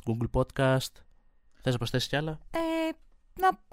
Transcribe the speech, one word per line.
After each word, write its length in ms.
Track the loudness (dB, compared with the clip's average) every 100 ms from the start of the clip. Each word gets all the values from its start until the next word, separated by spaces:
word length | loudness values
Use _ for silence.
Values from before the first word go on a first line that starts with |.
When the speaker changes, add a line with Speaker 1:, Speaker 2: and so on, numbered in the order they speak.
| -2
Speaker 1:
Google 240 | -2 0
Podcast. 600 | 0 0 2 2 2 0 -10 -20 -20 _ _ _ -6 -2
Θες 80 |
να 40 | -2
προσθέσεις 320 | 0 -2 -2
κι 60 | -2
άλλα; 240 | -4 -8 -6
Speaker 2:
Ε, 80 | -4 -2 0 -2 -6 -14 -20 _ 0
να 100 | 2 0 _